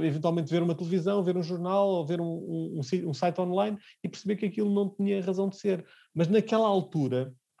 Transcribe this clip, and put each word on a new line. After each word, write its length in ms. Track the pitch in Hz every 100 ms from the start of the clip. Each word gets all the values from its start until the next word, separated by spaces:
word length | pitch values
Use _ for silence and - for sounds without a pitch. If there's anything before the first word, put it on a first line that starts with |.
| 160
eventualmente 460 | 147 170 170 151
ver 100 | 170
uma 140 | 170 165
televisão, 480 | 170 185 165 202
ver 140 | 180 180
um 60 |
jornal, 440 | 165 175 180 196 196
ou 180 | 185 151
ver 160 | 175
um, 40 | 170
um, 540 | 165 - 165 165 165
um 40 |
si-, 220 | 135 185 175
um 80 |
site 260 | 143 180 175
online 380 | 180 185 208 208 - -
e 60 | 180
perceber 260 | - 196 208
que 100 | 208
aquilo 260 | 175 208
não 160 | 202 202
tinha 320 | 196 196 196
razão 280 | 185 185 196
de 80 | 185
ser. 280 | 208 185 - - _
Mas 140 | 156 165
naquela 400 | 214 220 220 220
altura, 640 | 196 - 165 131 127 131 - _ _